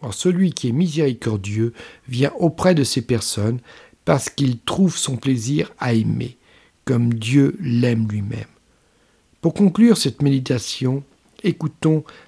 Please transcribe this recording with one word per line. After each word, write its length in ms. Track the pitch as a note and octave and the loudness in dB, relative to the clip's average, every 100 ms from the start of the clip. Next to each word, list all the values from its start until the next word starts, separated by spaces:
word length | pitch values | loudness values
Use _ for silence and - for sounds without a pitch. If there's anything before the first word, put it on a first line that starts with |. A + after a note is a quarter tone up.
Or, 120 | A#2+ | -12
celui 400 | - F3+ F3+ F#3 | -2 0 2 2
qui 140 | - B2+ | 0 -2
est 60 | |
miséricordieux 1000 | B2+ F3+ D3 C#3+ A#2 A#2 G#2 G2 G#2+ A#2 - - - - | 0 0 2 0 0 -2 -4 -4 -2 -2 -4 -20 -20 -8
vient 260 | B2 C#3 C#4+ | -2 -2 0
auprès 380 | E3+ - F3+ D#3+ | -2 2 2 2
de 80 | |
ces 180 | C3 C3 | 2 -2
personnes 580 | - A#2+ - - G#2+ B2 - - - _ - | 0 -2 -2 -2 -2 -2 -8 -20 -20 _ -2
parce 240 | C#3+ - | -2 -2
qu'il 300 | - C3+ A#2 | -2 -2 -2
trouve 380 | - - F#3 - | -4 0 0 0
son 180 | - B2 | -6 -4
plaisir 560 | C3+ B2+ A2+ D3+ - - | -2 -2 -2 -2 -4 -4
à 140 | B2 | 0
aimer, 440 | A2+ A2 A2+ A#2+ - _ _ _ _ - | 0 0 -2 -6 -12 _ _ _ _ -2
comme 280 | A#2+ A#2+ | 0 2
Dieu 440 | A#2 A2+ C#3 C#3 - | 0 0 2 2 0
l'aime 460 | D3 A#2 B2 A#2 A2 | -2 0 2 0 -2
lui-même. 360 | G#2 G2+ A2+ G#2+ _ _ _ _ _ _ _ _ _ | -4 -6 -8 -12 _ _ _ _ _ _ _ _ _
Pour 140 | E3 | -2
conclure 440 | - G3+ - A#3 G3+ | 2 2 6 4 4
cette 240 | C#3 - | 0 0
méditation, 840 | C#3+ C3+ C3 B2+ - - B2+ C#3 C#3 _ _ _ | 2 2 0 -2 -4 -4 -2 -2 -6 _ _ _
écoutons 640 | F#3+ E3 D#3+ - D#3+ D#3 - - | -4 -2 -6 -2 0 0 -2 -18